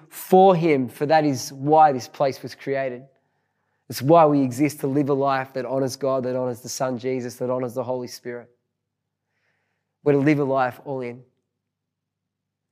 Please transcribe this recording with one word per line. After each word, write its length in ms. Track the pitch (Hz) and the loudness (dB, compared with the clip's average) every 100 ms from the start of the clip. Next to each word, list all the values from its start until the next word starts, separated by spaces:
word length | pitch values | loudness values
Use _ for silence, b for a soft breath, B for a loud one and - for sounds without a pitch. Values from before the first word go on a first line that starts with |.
| B | B
for 460 | - - 185 190 | -16 2 6 6
him, 340 | 180 165 139 123 | 6 4 0 0
for 180 | - 147 | -4 0
that 180 | 160 | 2
is 280 | 151 127 - | 2 -2 -6
why 400 | 139 139 156 156 | -6 2 6 6
this 140 | 131 - | 4 -6
place 360 | - 143 120 | -4 -2 -4
was 120 | 123 | -12
created. 500 | - - 135 135 123 135 _ _ _ _ _ _ _ - | -12 -8 -6 -6 -8 -16 _ _ _ _ _ _ _ -14
It's 140 | 131 | -4
why 240 | 135 170 156 | 4 6 6
we 160 | 143 | 4
exist, 380 | 131 120 147 143 | 0 0 -2 -2
to 60 | 143 | -4
live 220 | 135 139 | -2 0
a 60 | |
life 400 | 139 139 135 127 | 0 0 -2 -4
that 100 | 135 | -8
honors 320 | 120 135 135 - | -4 -2 -4 -4
God, 280 | 135 135 | -2 -2
that 120 | 123 127 | -2 -4
honors 240 | 127 117 | -4 -6
the 80 | - | -10
Son 300 | - 131 123 | -6 -6 -4
Jesus, 380 | 123 131 120 113 | -4 -6 -6 -8
that 120 | 127 | -4
honors 260 | 127 127 | -4 -4
the 80 | 117 | -6
Holy 260 | 120 127 120 | -6 -6 -8
Spirit. 420 | - 123 120 113 _ _ _ _ _ _ _ _ _ _ _ _ _ _ _ | -14 -14 -14 -16 _ _ _ _ _ _ _ _ _ _ _ _ _ _ _
We're 80 | 147 | 0
to 60 | 143 | 2
live 200 | 139 147 | 2 0
a 60 | |
life 360 | 139 135 127 123 | 0 0 -2 -4
all 160 | 147 135 | -10 -10
in. 220 | 123 123 131 _ _ _ _ _ _ _ _ _ _ _ _ _ _ | -10 -12 -20 _ _ _ _ _ _ _ _ _ _ _ _ _ _